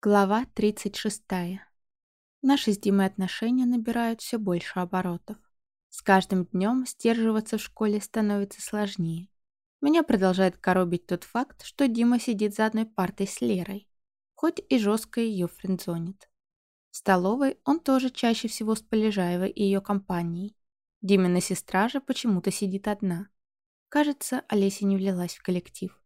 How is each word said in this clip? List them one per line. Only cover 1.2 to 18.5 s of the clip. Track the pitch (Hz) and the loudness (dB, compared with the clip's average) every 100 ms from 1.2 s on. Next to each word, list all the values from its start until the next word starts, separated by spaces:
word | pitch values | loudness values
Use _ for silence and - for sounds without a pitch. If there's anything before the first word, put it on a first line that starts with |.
| _ 185 175 190 - _ _ _ _ _ _ _ | _ -6 -6 -10 -14 _ _ _ _ _ _ _
Наши | 262 277 - | 2 2 2
с | 202 | 0
Димой | 208 196 | 2 2
отношения | 190 190 185 - 226 254 247 | 2 0 -6 -4 -2 0 2
набирают | 247 226 233 233 226 | 0 0 -2 -2 -4
всё | - 240 | -6 -4
больше | 196 175 - - | -2 -2 -4 -6
оборотов. | 180 185 180 175 - 214 _ _ _ _ _ | -4 -2 -4 -6 -10 -18 _ _ _ _ _
С | - | -8
каждым | - 190 190 190 175 | 6 6 6 0 0
днём | 180 196 254 254 | 0 0 0 -2
сдерживаться | - 226 233 226 220 220 220 | -2 0 2 2 0 -2 -6
в | |
школе | - - 214 208 | -6 -4 0 0
становится | 202 - 214 202 202 - | -2 -2 0 0 -4 -8
сложнее. | - 214 208 202 165 165 185 _ _ _ _ _ | -8 -4 -4 -2 -4 -4 -10 _ _ _ _ _
Меня | 285 330 | 2 2
продолжает | 320 220 190 185 190 - | 4 2 2 4 2 2
коробить | - 185 180 175 - | 0 2 2 -2 -4
тот | 180 | -8
факт, | - 233 277 - | -4 -6 -6 -8
что | - - 277 | -20 0 0
Дима | 233 233 240 | 4 2 2
сидит | 233 208 214 | 0 -2 -2
за | 208 | 0
одной | 220 220 220 | 0 0 -4
партой | - 180 - 196 | -2 -4 -2 -6
с | - | -2
Лерой, | 240 196 175 196 _ _ _ _ _ | -2 0 -2 -10 _ _ _ _ _
хоть | _ 320 330 - | _ -2 -2 0
и | 262 | 2
жёстко | 202 220 - - | 2 0 -2 -4
её | 233 202 175 | -4 -2 -4
френдзонит. | - - 180 - 170 165 196 _ _ _ _ _ _ _ | -4 -4 -4 -4 -6 -6 -12 _ _ _ _ _ _ _
В | - | -8
столовой | - 185 185 240 269 - - | 2 2 2 0 0 -2 -2
он | 311 | -2
тоже | 302 262 254 | 2 2 0
чаще | - 240 226 | -2 0 0
всего | 226 | -2